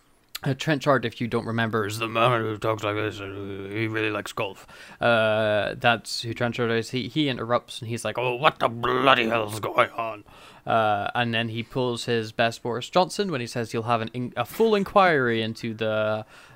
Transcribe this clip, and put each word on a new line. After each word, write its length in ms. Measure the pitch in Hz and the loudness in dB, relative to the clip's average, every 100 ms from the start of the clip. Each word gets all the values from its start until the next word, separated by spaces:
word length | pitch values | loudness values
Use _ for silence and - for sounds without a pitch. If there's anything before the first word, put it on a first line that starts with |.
| _ _ _ - | _ _ _ -6
Uh, 100 | 147 | -4
Trenchard, 520 | 135 160 143 151 131 117 | -2 0 0 2 2 0
if 160 | - | -4
you 60 | 120 | -4
don't 180 | 117 107 | -2 -2
remember, 400 | 113 113 110 101 | -2 0 0 -2
is 120 | 110 | -4
the 100 | 113 | -2
man 320 | 113 120 117 | 2 4 4
who 160 | 110 104 | 0 -2
talks 260 | 110 110 | -2 0
like 120 | 107 104 | -2 -2
this, 240 | 107 101 | -4 -6
and 500 | 98 98 98 98 98 | -10 -10 -10 -10 -8
he 160 | 104 113 | -4 -2
really 220 | 110 110 | -2 -2
likes 240 | 104 101 | -2 -6
golf. 340 | - 101 95 - - - - | -6 -6 -8 -18 -20 -20 0
Uh, 760 | 120 117 110 107 107 104 101 123 | 4 4 4 4 2 2 0 2
that's 440 | 123 113 - - | 2 2 0 -8
who 120 | 117 | -6
Trenchard 380 | 113 120 113 117 | -2 -2 0 0
is. 180 | 113 110 | 0 -2
He, 180 | 127 117 | -4 -2
he 220 | 156 143 | 0 0
interrupts, 500 | 120 117 120 - - | -2 0 -2 -2 -10
and 60 | 113 | -8
he's 140 | 117 | -6
like, 140 | 107 113 | -4 -2
"Oh, 180 | 123 120 | -2 2
what 240 | 151 - | 2 2
the 80 | 127 | 0
bloody 600 | 117 120 127 135 127 113 | 0 0 4 6 6 4
hell's 320 | 117 104 107 | 0 -2 -4
going 280 | - - 113 | 0 2 2
on?" 340 | - 113 107 - - - - - | 0 -6 -8 -14 -20 -20 -10 0
Uh, 440 | 117 107 101 101 120 | 2 2 0 -2 -2
and 180 | 120 | 0
then 160 | 113 117 | -2 -2
he 140 | 117 | -6
pulls 420 | 113 135 127 117 - | -6 -2 -2 -2 -2
his 260 | 117 110 | -2 -2
best 300 | 117 117 - | 0 0 -2
Boris 280 | 123 117 - | -6 -6 0
Johnson 420 | 175 170 - 202 | 2 2 0 -2
when 100 | 139 | -4
he 60 | 120 | -4
says 240 | 123 113 | -6 -4
he'll 120 | 117 | -2
have 180 | 113 117 | 0 0
an 80 | 113 | 0
in-, 200 | 123 123 - | -6 -6 -4
a 80 | 117 | -4
full 300 | - 226 208 | 2 4 4
inquiry 680 | 190 208 185 147 123 113 | 4 4 6 6 2 0
into 320 | 110 110 117 | -2 -4 -8
the, 520 | 107 110 107 107 107 107 - - | -4 -2 0 0 -2 -6 -18 -20